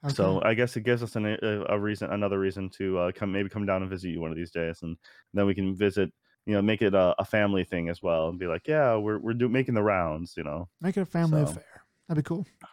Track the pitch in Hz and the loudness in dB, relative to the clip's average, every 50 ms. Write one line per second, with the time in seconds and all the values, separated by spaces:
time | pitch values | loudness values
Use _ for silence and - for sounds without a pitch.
0 | - 143 139 - 98 95 95 95 82 107 113 110 123 120 - 123 110 117 123 117 | -4 -4 0 2 2 2 4 2 2 2 4 4 2 0 0 -4 0 2 2 2
1 | 120 110 - 117 107 107 107 - - 110 107 104 92 - - 107 101 104 107 98 | 0 -4 -4 -2 0 0 -2 0 0 -2 -2 -2 0 0 0 0 0 -2 -2 -4
2 | 107 87 92 101 104 101 98 98 95 95 92 98 95 95 - - 98 95 92 90 | -4 -4 -2 0 0 0 2 2 0 0 0 -2 -8 -8 -6 -4 -4 -2 0 0
3 | 87 90 92 - 107 101 95 98 101 98 - 107 104 98 98 95 95 95 95 92 | 0 0 -2 -2 -4 -4 -2 -2 -2 -2 -4 -4 0 0 0 0 0 -4 -6 -6
4 | 92 90 82 85 82 80 80 78 87 82 - 85 85 82 85 - - 82 82 - | -6 -6 -6 -4 -4 -6 -6 -6 -8 -8 -4 -4 -4 -4 -4 -6 -8 -10 -10 -10
5 | _ - - - _ _ _ 101 101 98 98 95 98 95 98 92 104 101 95 104 | _ -20 -20 -20 _ _ _ 0 2 2 2 0 0 -2 0 2 2 2 4 2
6 | 98 85 - _ _ _ _ _ _ - 107 101 98 104 110 104 117 101 95 98 | 0 -2 -2 _ _ _ _ _ _ -2 0 2 2 2 2 4 2 4 4 6
7 | 92 90 - - 98 - - 110 104 101 98 95 90 - - 87 82 82 87 - | 6 6 4 2 0 0 2 2 2 2 2 0 0 -2 -2 -4 -4 -4 -6 -4
8 | - 92 85 80 80 82 85 87 92 87 82 87 _ - 151 156 147 131 113 110 | -2 0 0 2 0 -2 -4 -4 -4 -4 -4 -4 _ -2 0 2 4 4 2 2
9 | 104 107 107 104 - 110 117 120 123 123 113 131 131 127 123 110 104 104 101 92 | 0 -2 -2 -2 -2 -4 0 0 0 2 2 0 0 2 0 2 2 2 2 2
10 | 87 80 76 78 85 85 - - 80 76 73 80 87 90 _ _ 165 180 190 208 | 2 0 -2 -4 -8 -10 -10 -10 -8 -6 -6 -8 -8 -10 _ _ -6 -4 -2 -2
11 | 190 165 - 170 170 165 156 156 151 143 156 160 - - - - - _ _ _ | -4 -2 0 0 2 2 4 2 2 0 -2 -8 -12 -18 -20 -20 -20 _ _ _
12 | _ _ 170 151 147 - 170 175 190 - _ _ - - | _ _ -2 -2 -2 -2 -4 -6 -6 -8 _ _ -20 -20